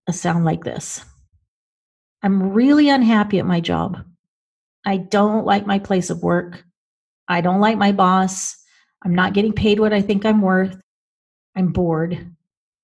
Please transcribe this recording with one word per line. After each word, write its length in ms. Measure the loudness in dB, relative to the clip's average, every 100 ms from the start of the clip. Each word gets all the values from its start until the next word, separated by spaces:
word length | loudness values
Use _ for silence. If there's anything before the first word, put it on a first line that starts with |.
| -10
sound 340 | -6 -4 0
like 200 | 0 -2
this. 400 | -6 -10 -12 -14 -16 _ _ _ _ _ _ _ _ _ _ _
I'm 300 | -2 0 0
really 360 | 2 4 4 4
unhappy 500 | 4 4 2 2 0
at 80 | 0
my 140 | -2
job. 380 | -2 -4 -4 -8 -14 _ _ _ _ _ _ _
I 120 | -6 -6
don't 480 | -2 0 2 0
like 220 | 0 -2 0
my 120 | -4
place 320 | 0 -2 -2
of 120 | -4
work. 420 | -2 -2 -4 -14 _ _ _ _ _ _ -4
I 120 | -2
don't 200 | 0 2
like 180 | 2 2
my 140 | 0
boss. 640 | 2 2 2 0 -4 -10 -12 _ _ _ _
I'm 100 | -2
not 200 | 0 0
getting 180 | 0 0
paid 260 | 0 2 2
what 140 | 2
I 100 | 0
think 220 | 0 0
I'm 180 | 2 2
worth. 340 | 2 2 0 -6 _ _ _ _ _ _ _ -4
I'm 120 | -2
bored. 680 | 0 -2 -2 -4 -6 -12 -20 _ _ _ _